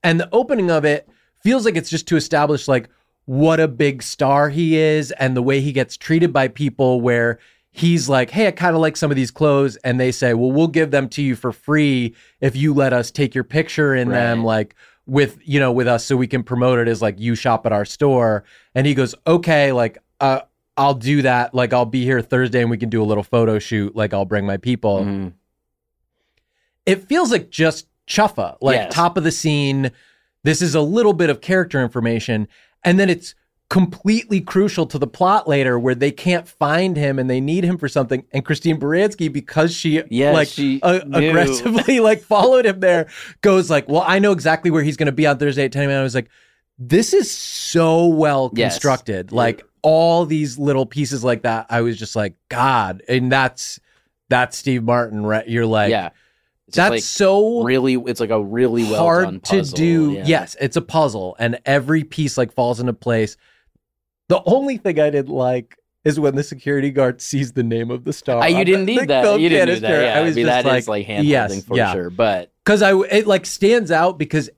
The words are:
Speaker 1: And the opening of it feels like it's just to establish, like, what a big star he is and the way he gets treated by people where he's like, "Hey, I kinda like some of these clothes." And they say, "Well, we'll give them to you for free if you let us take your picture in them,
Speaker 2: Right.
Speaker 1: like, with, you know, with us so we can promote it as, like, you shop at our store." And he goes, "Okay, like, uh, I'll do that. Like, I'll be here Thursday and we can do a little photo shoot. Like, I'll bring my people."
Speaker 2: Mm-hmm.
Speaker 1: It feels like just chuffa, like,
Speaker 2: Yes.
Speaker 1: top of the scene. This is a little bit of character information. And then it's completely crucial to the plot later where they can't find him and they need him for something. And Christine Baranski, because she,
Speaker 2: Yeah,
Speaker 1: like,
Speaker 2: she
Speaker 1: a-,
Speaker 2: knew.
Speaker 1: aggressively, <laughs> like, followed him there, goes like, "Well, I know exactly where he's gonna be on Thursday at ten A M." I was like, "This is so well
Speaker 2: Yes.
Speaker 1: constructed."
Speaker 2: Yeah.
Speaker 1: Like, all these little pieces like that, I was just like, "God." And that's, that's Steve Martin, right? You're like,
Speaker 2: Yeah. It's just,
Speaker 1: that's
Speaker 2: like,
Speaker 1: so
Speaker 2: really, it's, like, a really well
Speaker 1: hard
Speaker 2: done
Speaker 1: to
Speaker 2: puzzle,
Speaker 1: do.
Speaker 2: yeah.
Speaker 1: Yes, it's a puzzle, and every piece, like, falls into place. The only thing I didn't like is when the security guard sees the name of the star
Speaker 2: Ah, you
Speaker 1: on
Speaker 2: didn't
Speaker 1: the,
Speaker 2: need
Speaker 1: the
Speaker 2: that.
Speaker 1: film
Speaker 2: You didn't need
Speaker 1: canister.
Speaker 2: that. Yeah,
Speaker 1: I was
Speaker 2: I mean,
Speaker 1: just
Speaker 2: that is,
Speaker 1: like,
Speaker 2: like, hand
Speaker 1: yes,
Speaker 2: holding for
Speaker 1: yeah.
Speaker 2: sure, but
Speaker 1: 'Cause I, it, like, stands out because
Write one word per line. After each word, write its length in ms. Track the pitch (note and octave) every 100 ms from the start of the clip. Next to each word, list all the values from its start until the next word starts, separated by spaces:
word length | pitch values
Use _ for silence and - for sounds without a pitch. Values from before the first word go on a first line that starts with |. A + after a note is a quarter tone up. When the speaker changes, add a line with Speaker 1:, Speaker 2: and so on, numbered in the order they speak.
Speaker 1:
And 160 | F3 E3
the 100 | E3+
opening 400 | A3 B3 C4 F3+
of 140 | D#3+ D3+
it 220 | D3 - _ _ _
feels 220 | G3+ C4 A3+
like 100 | E3
it's 140 | -
just 180 | D#3+ -
to 80 | E3
establish, 520 | - D#3 D3 D3 -
like, 220 | C3 - _ _ _ -
what 340 | C3 D#3 D#3+
a 80 | D#3+
big 340 | B2 D3 C3+
star 460 | - - C3+ C#3 D3
he 280 | C#3+ E3 D#3+
is 340 | D#3 D#3 C#3
and 240 | - C3 B2+
the 60 |
way 180 | B2 C#3
he 120 | C#3
gets 240 | C3+ B2+ -
treated 340 | - D#3+ E3+
by 160 | C#3 C3
people 540 | - C#3+ - C3 B2+
where 380 | A#2+ A#2+ A#2 A#2 _ _ _
he's 360 | - E3+ E3+ B2+
like, 220 | C3 B2+
"Hey, 160 | F3 G#3+
I 40 |
kinda 280 | - F3 E3
like 160 | D#3+ D#3
some 140 | D#3
of 60 | C#3
these 140 | B2
clothes." 440 | - D3+ C#3+ C#3 G#2+
And 160 | C3 B2+
they 120 | B2+
say, 220 | A#2+ B2+
"Well, 180 | A#2 B2+
we'll 160 | C#3 E3
give 220 | D#3+ D#3
them 180 | C#3 C3
to 120 | -
you 140 | C#3 A#2+
for 160 | B2+
free 640 | - - D3+ D3 C3 A#2 - _ _
if 140 | C3 C3
you 180 | D3+
let 200 | C#3+ C3+
us 180 | B2 A#2+
take 240 | - C3+ C3
your 80 |
picture 500 | A#2+ D3+ D#3+ - D3
in 160 | C3 B2
them, 300 | B2 A#2+ A#2
Speaker 2:
Right. 60 | A2+
Speaker 1:
like, 300 | A2 G#2 _ - _ -
with, 320 | C3+ C#3 -
you 160 | - C#3+
know, 120 | C3
with 160 | B2 B2
us 160 | A#2 -
so 100 | C3
we 100 | B2
can 160 | C3
promote 360 | A#2 B2 B2 B2
it 80 | A#2
as, 140 | A2+
like, 180 | G#2+ F#2+
you 160 | A#2 A2+
shop 300 | C3 A2+ A#2
at 80 |
our 120 | G#2+ G#2
store." 580 | - C#3+ B2+ A#2 G#2+ - _ _
And 140 | B2+ C#3
he 60 |
goes, 200 | C3+ B2+ - -
"Okay, 440 | E3+ E3+ D#3 C#3
like, 240 | B2+ A#2 - _ _
uh, 180 | C#3 C3+ - _ _ -
I'll 160 | C#3
do 280 | C3+ A#2 D3
that. 300 | C3 B2 A#2+
Like, 200 | B2+ B2
I'll 120 | B2 A#2+
be 180 | B2+
here 180 | B2 C3
Thursday 400 | A2+ B2+ B2+ B2
and 80 | A#2
we 80 | A#2
can 120 | A#2
do 120 | A2+
a 40 | G#2
little 180 | G#2+
photo 360 | G2+ A#2+ A2+ G#2+
shoot. 360 | - A2 G2+ G#2+
Like, 180 | G#2+
I'll 120 | G2 F#2+
bring 200 | G#2 G2+
my 120 | G2+
people." 440 | A#2+ B2 G#2+ G2
Speaker 2:
Mm-hmm. 260 | G2+ G2+ F#2 E2+ _ _ _ _ _ _ _ _ _ _ _ _ _ _ -
Speaker 1:
It 220 | G3 -
feels 240 | D#4 D#4+
like 180 | F#3 -
just 380 | - D#3+ D3+ - _ _
chuffa, 480 | - G#3 - F2+ -
like, 140 | C3+ B2
Speaker 2:
Yes. 180 | F#2+
Speaker 1:
top 240 | - E3+ -
of 60 |
the 80 | D#3
scene. 600 | - D#3+ D3 C#3 C3+ C3 - _ _ _ _
This 180 | D3+ D#3
is 140 | F3 D3+
a 60 |
little 320 | D3+ G#3 G#3+
bit 160 | E3+ E3
of 120 | C#3
character 400 | - F#3 F3 C#3+
information. 680 | B2 B2 A#2 A#2 - A2 G#2+ _ _ _
And 160 | F3 F#3
then 100 | G3
it's 260 | E3+ - - _ _ _
completely 720 | F#3+ F3+ - F#3+ A3 - G3
crucial 460 | - F#3+ G3+ - D#3
to 120 | D3
the 100 | C3+
plot 380 | - F3+ G#3 D#3+
later 320 | C#3+ C3 A#2+
where 180 | B2 B2+
they 160 | C#3
can't 360 | C#3+ F3+ F3 E3+
find 480 | _ D3 D#3+ F#3 D#3+
him 240 | C#3+ C3+
and 100 | C3
they 120 | B2+
need 240 | C3+ E3+ F3
him 120 | F3
for 120 | C#3+
something. 340 | - B2 C3 -
And 140 | C3+ -
Christine 340 | D3 E3 D#3
Baranski, 520 | C#3+ E3 G#3 G3+ D#3+
because 400 | C#3 - - E3
she, 280 | E3 E3 D#3 D#3
Speaker 2:
Yeah, 220 | A2+ C#3
Speaker 1:
like, 160 | D#3 D3
Speaker 2:
she 320 | - C#3+ C3+
Speaker 1:
a-, 200 | F3 F#3
Speaker 2:
knew. 260 | E3 C#3 D3+
Speaker 1:
aggressively, 680 | D#3+ E3 C3 A#3+ A3+ - C4
<laughs> 0 |
like, 220 | A3 G#3+
followed 440 | - G#3 A3 B3+ A#3
him 140 | F#3+
there, 280 | F#3 F3 D#3 - - -
goes 280 | G#3 F#3+ E3+
like, 200 | D3+ -
"Well, 160 | D3+ F3+
I 120 | F#3+
know 120 | G3+
exactly 400 | F#3 C#3+ D#3+ F3
where 120 | D#3+
he's 120 | D3 D3
gonna 160 | D3
be 160 | C3 D3+
on 100 | C3+
Thursday 280 | C#3+ C3+ C3+
at 80 |
ten 160 | C3+ C#3+
A 40 |
M." 60 | C#3
I 40 |
was 120 | C3+ B2
like, 140 | A2+ _ _ _ _ _
"This 340 | B2 E3 -
is 160 | G4 G#3+
so 800 | - - - - E3+ E3 E3 E3+
well 440 | D#3+ D3+ C#3 C3
Speaker 2:
Yes. 220 | G#2+ A2+ E2
Speaker 1:
constructed." 560 | D3 B2+ - G2 F#2
Speaker 2:
Yeah. 40 | A2+
Speaker 1:
Like, 280 | A#2 A#2 - _
all 440 | D3+ D#3+ E3 E3+ E3
these 320 | D#3 D3 B2
little 280 | C#3+ C3+ B2+
pieces 360 | D3 C#3 C3+ B2
like 160 | A#2+
that, 240 | A#2+ A2+ A2
I 120 | A#2
was 180 | A#2 A2
just 160 | A2 A#2
like, 200 | G#2 - _
"God." 560 | A#2+ C3 B2+ G2 F#2 -
And 200 | B2+ B2+
that's, 520 | C3+ C3 - - - _ _ _ _ _
that's 280 | B2 B2 -
Steve 260 | - B2+
Martin, 420 | A2+ A#2+ A#2+ G#2+ G#2
right? 220 | G#2+ A2+
You're 180 | A#2 A2+
like, 240 | A2 G#2
Speaker 2:
Yeah. 200 | A2 F2 _ _ _ _ _ _
It's 80 | D3
just, 0 |
Speaker 1:
that's 140 | F#3
Speaker 2:
like, 120 | A#3
Speaker 1:
so 600 | - - G3 G3 G#3+ A#3
Speaker 2:
really, 300 | A3+ C3 C3
it's, 260 | B2+ B2+ A#2+
like, 100 | A2+
a 120 | A2
really 420 | G2+ A2+ B2+ A#2
well 180 | A2 G#2+
Speaker 1:
hard 220 | E3+ E3+ F#3
Speaker 2:
done 140 | E3+
Speaker 1:
to 160 | - G3
Speaker 2:
puzzle, 180 | D3+ C3
Speaker 1:
do. 340 | E3 E3 D3+ C#3+
Speaker 2:
yeah. 60 | C#3+
Speaker 1:
Yes, 300 | D#3+ - -
it's 160 | C3+ -
a 40 |
puzzle, 540 | - D#3+ D3 G#2+ F#2 -
and 200 | A#2 A#2+ -
every 380 | C#3 C3+ D#3+ D3+
piece, 320 | - D3 -
like, 140 | A#2+
falls 260 | - A#2+ A#2
into 100 | B2
place. 420 | A2+ - A2+ G#2+ - _ _ _ _ _ _ _ _ _
The 140 | F3+ -
only 300 | B3 C#4 B3+
thing 240 | G3+ D#3
I 100 | D3+
didn't 240 | D3 C3+
like 440 | C#3 B2+ B2+ A#2+ _ _ _
is 160 | D3+ D3+
when 160 | D3 C3+
the 80 |
security 480 | C#3+ C3+ C#3+ C#3+ C#3
guard 300 | C3+ C3 B2
sees 320 | - C#3 C3+
the 100 | B2
name 260 | A#2 A2+ A#2
of 140 | B2
the 80 | B2+
star 300 | C#3+ - A#2+
Speaker 2:
Ah, 40 | A#2
you 100 | F3
Speaker 1:
on 80 | F#3
Speaker 2:
didn't 200 | F#3+ F#3+
Speaker 1:
the, 60 | B3
Speaker 2:
need 60 |
Speaker 1:
the 20 | C4
Speaker 2:
that. 180 | C3+
Speaker 1:
film 160 | B2+ -
Speaker 2:
You 80 | E3
didn't 200 | D#3 E3+
need 60 | F3+
Speaker 1:
canister. 120 | A2 -
Speaker 2:
that. 60 |
Yeah, 160 | A#2+ A2
Speaker 1:
I 40 |
was 100 | E3
Speaker 2:
I 20 | D3
mean, 100 | A#2+
Speaker 1:
just 160 | B2 C3
Speaker 2:
that 40 |
is, 40 |
Speaker 1:
like, 140 | B2+ A#2 G#2
Speaker 2:
like, 60 | G2+
hand 200 | G#2 D3
Speaker 1:
yes, 240 | C#3 G#2+
Speaker 2:
holding 120 | F#2+
for 140 | - A#2+
Speaker 1:
yeah. 160 | G#2+
Speaker 2:
sure, 160 | F#2 F2
but 420 | F2+ A2+ F#2+ F2 _ -
Speaker 1:
'Cause 160 | G#3
I, 120 | G3 F#3+
it, 260 | F#3+ G#3 G#3
like, 180 | F#3+ -
stands 440 | - G3 A#3+ F#3
out 300 | D#3+ F3 E3+
because 300 | D3+ D#3 A#2